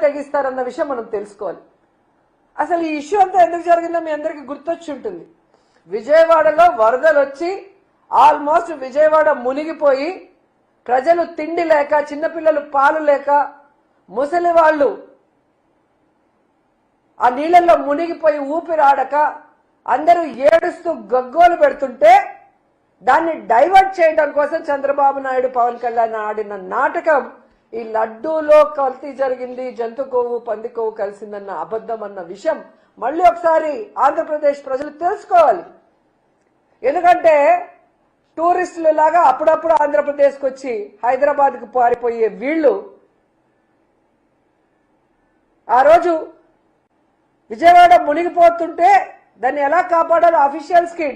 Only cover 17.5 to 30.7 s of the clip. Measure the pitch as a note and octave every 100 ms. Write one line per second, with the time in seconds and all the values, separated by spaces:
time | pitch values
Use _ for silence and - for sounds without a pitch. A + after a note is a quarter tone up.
17.5 | F4 E4+ D4 C4+ D4 E4+ E4 D#4+ D4 C4+
18.5 | D#4+ D#4+ D#4 C#4 C#4 C4 C#4+ D4 - _
19.5 | _ _ _ - C4 D#4 F4 D#4+ A3+ C#4
20.5 | E4 F4 - E4+ C#4 G3+ B3 B3 D4+ F4
21.5 | E4+ C#4+ - C4+ A#3 D#4 G4 - - _
22.5 | _ _ _ _ _ G3 C#4+ E4 D4 G3
23.5 | E4+ E4+ F#4+ F#4+ F4+ D#4+ D#4 D4 C4+ C#4+
24.5 | D#4+ D#4+ C#4 C#4 C#4+ C#4 C4+ C4+ B3+ B3+
25.5 | B3+ A#3+ A#3 A#3+ A#3 A3+ A3 G#3+ G#3+ G#3
26.5 | G3+ F#3 G#3+ D4 E4+ E4+ C#4+ A#3 - _
27.5 | _ _ A3+ A3 G#3+ A3 A3 D#4 D#4+ D4+
28.5 | D4+ D4 D4 C4+ B3+ D4 B3+ C4+ B3+ B3
29.5 | B3 B3+ A3 A#3 A#3 C4 B3 A#3+ A#3+ A#3
30.5 | G#3+ A#3